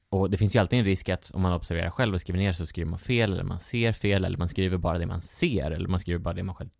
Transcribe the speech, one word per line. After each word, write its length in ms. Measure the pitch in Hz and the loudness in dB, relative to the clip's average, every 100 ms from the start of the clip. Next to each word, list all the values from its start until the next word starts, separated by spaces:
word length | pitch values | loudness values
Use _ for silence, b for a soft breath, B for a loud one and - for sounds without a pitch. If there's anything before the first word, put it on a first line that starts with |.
| - | -2
Och 220 | 95 95 | 0 2
det 60 | 95 | 2
finns 200 | 104 117 | 4 4
ju 40 | |
alltid 180 | 95 123 | 4 4
en 60 | |
risk 240 | 98 95 - | 4 2 0
att 220 | 90 - | -4 -4
om 80 | - | 0
man 100 | 92 | 0
observerar 380 | 87 - 85 87 | 0 -2 -2 -2
själv 240 | - 120 | -2 0
och 60 | 90 | 0
skriver 180 | - 90 | -2 0
ner 140 | 101 | 0
så 140 | 85 82 | 0 -4
skriver 240 | - 82 | -4 -4
man 80 | 87 | -4
fel, 340 | - 120 110 | 0 2 2
eller 120 | 90 | 0
man 160 | 92 90 | -4 -6
ser 320 | - 120 113 | -6 0 0
fel, 320 | 107 101 98 | 0 2 2
eller 140 | 90 95 | 2 0
man 100 | 90 | -2
skriver 280 | 90 92 92 | 0 0 2
bara 220 | 87 85 | 0 0
det 80 | 87 | -2
man 140 | 90 | -4
ser, 500 | - - 175 104 73 | -6 -2 0 2 -2
eller 180 | 80 92 | -2 0
man 120 | 92 | -2
skriver 180 | - 87 | 0 -4
bara 160 | 85 | -2
det 80 | 87 | -4
man 120 | 92 | -6
själv 160 | 90 - - | -8 -12 -10